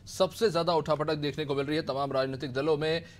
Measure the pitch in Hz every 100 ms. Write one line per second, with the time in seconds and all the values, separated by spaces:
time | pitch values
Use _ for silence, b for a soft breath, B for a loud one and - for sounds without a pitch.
0 | - - 185 - 220 165 170 165 147 147
1 | 151 160 143 139 143 139 139 151 156 135
2 | 139 135 135 131 147 127 151 147 156 165
3 | 165